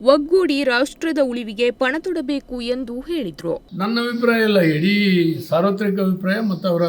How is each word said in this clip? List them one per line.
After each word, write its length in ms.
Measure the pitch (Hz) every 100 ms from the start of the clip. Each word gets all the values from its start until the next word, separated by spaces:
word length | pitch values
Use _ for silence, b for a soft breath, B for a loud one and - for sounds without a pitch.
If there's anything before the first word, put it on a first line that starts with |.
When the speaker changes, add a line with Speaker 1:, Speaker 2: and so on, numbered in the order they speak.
Speaker 1:
ಒಗ್ಗೂಡಿ 640 | 233 294 294 370 349 277
ರಾಷ್ಟ್ರದ 540 | 269 240 285 - 330 302
ಉಳಿವಿಗೆ 480 | 269 240 226 208 240
ಪಣ 240 | 233 254 311
ತೊಡಬೇಕು 640 | 370 349 262 277 - 247
ಎಂದು 380 | 233 247 240 240
ಹೇಳಿದ್ರು. 680 | 277 339 202 147 165 - -
Speaker 2:
ನನ್ನ 260 | 170 202 233
ಅಭಿಪ್ರಾಯ 440 | 240 233 240 226
ಇಲ್ಲ, 160 | 220 202
ಇಡೀ 800 | 165 151 180 208 202 180 160 143 -
ಸಾರ್ವತ್ರಿಕ 500 | 156 196 196 208 196
ಅಭಿಪ್ರಾಯ 400 | 190 185 185 208
ಮತ್ತು 280 | 220 170 190
ಅವರ 140 | 170